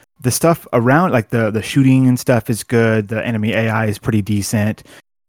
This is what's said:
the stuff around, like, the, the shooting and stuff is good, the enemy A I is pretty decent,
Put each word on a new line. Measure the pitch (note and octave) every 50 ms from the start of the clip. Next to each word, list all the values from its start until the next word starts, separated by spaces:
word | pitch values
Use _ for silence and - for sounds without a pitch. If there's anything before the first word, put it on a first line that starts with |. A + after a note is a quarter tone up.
| _ _ _ _
the | - B2+
stuff | A#2+ - - E3 E3 - - - -
around, | B2 A2+ B2+ C3+ D#3+ F#3 - G#2+
like, | A#2 G#2+ -
the, | B2 A#2 A2+ G#2+
the | G#2+ A2 -
shooting | - - C#3+ C3+ C3 C3 C3 C3
and | B2+ B2 A#2+
stuff | - - B2 A2+ - -
is | A2+ - -
good, | - A#2+ A#2 A2+ A2+ A2 A2 G#2
the | G2 A2 G#2+ -
enemy | A#2+ A#2 G#2+ G#2+ A2+ F#2+
A | A2 A2+ A2+
I | G#2+ A2+ A2
is | G#2+ G2+
pretty | - - - A2+ G#2+
decent, | G2 - G#2 G2+ F#2+ - - G#2+ G#2 A2 G#2+ - - - - - _ _ _ _ _